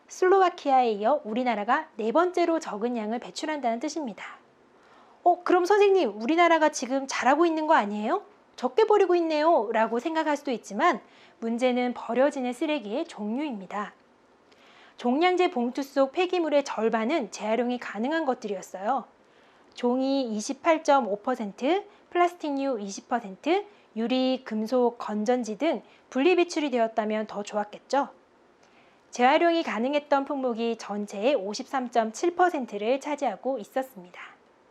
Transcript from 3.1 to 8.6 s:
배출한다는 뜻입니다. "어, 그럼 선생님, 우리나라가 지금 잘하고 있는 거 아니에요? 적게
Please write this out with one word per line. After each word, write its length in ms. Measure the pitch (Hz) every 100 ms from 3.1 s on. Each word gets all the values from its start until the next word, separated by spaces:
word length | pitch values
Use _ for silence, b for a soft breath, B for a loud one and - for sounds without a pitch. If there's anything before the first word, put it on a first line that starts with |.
| 240
배출한다는 600 | - - 311 302 247 233
뜻입니다. 420 | 302 330 277 185 - - _ _ _ b b b b b
"어, 180 | 339 349
그럼 220 | - 359
선생님, 560 | 359 415 403 381 262 208
우리나라가 480 | 233 330 339 330 311
지금 380 | 302 220 269 269
잘하고 380 | - 233 294 339
있는 200 | 320 311
거 80 |
아니에요? 480 | 311 208 208 214 370 - _ _
적게 300 | -